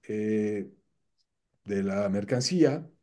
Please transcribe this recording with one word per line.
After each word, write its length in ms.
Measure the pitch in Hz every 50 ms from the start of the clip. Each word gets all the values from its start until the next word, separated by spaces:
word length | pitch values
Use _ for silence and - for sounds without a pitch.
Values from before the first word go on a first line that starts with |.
| _
eh, 600 | - 107 107 107 107 110 107 107 104 107 101 95 - - _ _ _ _ _ _ _ _ _ _ _ _ _ _ _ _ _ _
de 180 | 98 101 98 98
la 260 | 98 98 101 104 98
mercancía 800 | 95 101 101 98 131 123 123 - 180 180 156 135 139 165 - - _ _